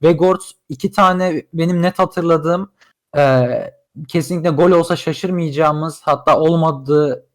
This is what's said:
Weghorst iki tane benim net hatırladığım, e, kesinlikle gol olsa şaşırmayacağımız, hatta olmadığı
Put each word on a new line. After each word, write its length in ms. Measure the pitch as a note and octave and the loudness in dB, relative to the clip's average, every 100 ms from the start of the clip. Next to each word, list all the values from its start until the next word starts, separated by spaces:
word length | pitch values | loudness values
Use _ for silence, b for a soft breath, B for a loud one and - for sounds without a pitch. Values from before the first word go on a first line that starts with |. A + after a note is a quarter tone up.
Weghorst 560 | D#3 D#3+ F3+ F#3 - - - | 0 2 2 0 -6 -20 -16
iki 220 | C3+ G3 | -8 -4
tane 520 | - F#3 F3+ F#3 D#3 - | 2 2 2 -2 -4 -6
benim 280 | E3 E3 F3 | -4 -2 0
net 180 | F3 - | 0 0
hatırladığım, 720 | F#3 F3+ E3+ D#3+ D#3+ F3 G3 b b _ _ D3 | -2 -2 0 0 0 -4 -6 b b _ _ 0
e, 300 | C#3 C3 B2 A#2+ - - _ - D#3 | 2 4 2 -2 -8 -14 _ -20 -6
kesinlikle 420 | E3+ C3+ F3 E3+ | -4 -4 -4 -2
gol 220 | D3 F3 | 2 4
olsa 240 | E3+ E3+ E3+ | 4 2 -2
şaşırmayacağımız, 1040 | - D3+ F#3 F3+ D#3+ C#3 D#3 D3+ D#3+ - | -4 -6 -6 -4 -4 0 0 0 -6 -6
hatta 360 | - C#3+ - D#3 | -4 -2 0 2
olmadığı 840 | D#3 E3+ D#3+ C#3 C3+ D3+ D3 B2+ - | 2 2 0 -2 0 0 2 -2 -10